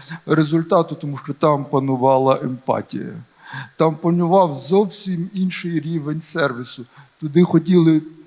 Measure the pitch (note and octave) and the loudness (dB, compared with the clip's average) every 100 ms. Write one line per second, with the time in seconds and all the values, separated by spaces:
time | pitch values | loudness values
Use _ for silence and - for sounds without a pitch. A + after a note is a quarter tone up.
0 | - E3 - D#3 D3+ E3 E3 F#3+ E3+ - | -12 -10 -2 0 2 0 2 2 0 -4
1 | D3 C3+ - C#3 D#3+ D3 C3+ C#3+ C3+ C3 | -10 -10 -10 0 2 2 0 -2 0 0
2 | C3 C3 C3 C3 D3+ B2+ - G#2+ - - | 2 4 4 2 -2 -8 -4 -4 -4 -10
3 | - A2+ A#2+ _ - C3+ C3+ - D#3+ D3+ | -10 -12 -18 _ -18 -16 -12 -2 0 0
4 | F3 F3 E3+ F#3+ F3+ C3+ B2+ F#3+ G#3 - | 0 0 2 4 2 0 0 0 0 -4
5 | F#3+ F3 F3+ G3 F#3 - F3 E3 D3 E3 | -6 -6 -6 -4 -4 -4 -4 -4 -4 -6
6 | C#3+ D#3 - E3 C#3+ A#2+ B2 - A#2+ - | -4 -8 -6 -2 -2 -2 -10 -12 -16 -20
7 | - - D#3 D3 F3+ E3+ E3 F3+ D#3+ D#3 | -20 -12 -2 2 4 4 4 4 6 4
8 | D#3 - | 0 -18